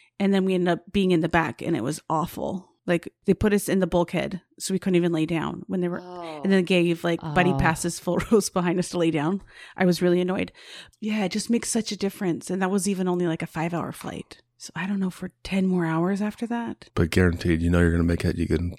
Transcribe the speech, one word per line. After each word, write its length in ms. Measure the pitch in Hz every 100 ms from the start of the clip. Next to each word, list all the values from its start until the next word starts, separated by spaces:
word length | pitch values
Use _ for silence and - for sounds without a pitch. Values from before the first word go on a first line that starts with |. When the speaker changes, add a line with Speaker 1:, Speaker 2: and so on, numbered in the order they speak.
| _ -
Speaker 1:
And 140 | 196
then 120 | 196 190
we 80 | 185
ended 140 | 175
up 220 | 170 -
being 200 | 202 185
in 80 | 175
the 80 | 165
back, 320 | 170 165 -
and 140 | - 151
it 80 |
was 180 | 117 156 -
awful. 580 | 156 165 - - 185 - _ -
Like, 260 | 170 - - -
they 100 | 180
put 180 | 214
us 160 | 202 -
in 100 | 190
the 40 | 180
bulkhead, 540 | 180 170 175 135 180 - _
so 160 | -
we 60 | 190
couldn't 160 | 196 175
even 160 | 170
lay 160 | 160 156
down 340 | 165 143 180 -
when 120 | 190
they 60 | 175
were, 120 | 180
Speaker 2:
Oh. 400 | 180 180 170 151
Speaker 1:
and 80 | 190
then 120 | 190
gave, 400 | 175 185 175 170
like, 180 | 175 165
buddy 300 | 160 151 175
Speaker 2:
Oh. 60 | 135
Speaker 1:
passes 400 | 165 160 175 -
full 180 | - 175
<laughs> 140 | -
rows 180 | 220 -
behind 300 | 185 175 180
us 100 | 175
to 80 | 175
lay 140 | 165
down. 320 | 156 151 190 - - - -
I 80 | 185
was 160 | 170
really 200 | 180 175
annoyed. 300 | 180 185 180 - - - - _
Yeah, 240 | 214 214
it 80 | 185
just 200 | 214 -
makes 180 | 233 -
such 220 | 226 220
a 60 | 202
difference. 520 | 196 - 190 156 -
And 140 | 185
that 80 | 185
was 180 | 202 190
even 180 | 185 180
only, 200 | 175 175
like, 160 | 160
a 40 | 165
five-hour 440 | 165 165 170 -
flight. 500 | - - - - - _ _
So 140 | - 160
I 120 | 190
don't 120 | 196
know 120 | 190
for 200 | - 185 -
ten 240 | - 190 190
more 180 | 180 165
hours 340 | 160 180 196
after 240 | 214 - 226
that. 420 | 240 233 - - -
Speaker 3:
But 160 | 85
guaranteed, 500 | 90 90 85 87 82
you 80 | 85
know 100 | 87
you're 120 | 85
gonna 120 | 85
make 220 | 85 85 87
it. 120 | 80
You 100 | 82
can 280 | 82 87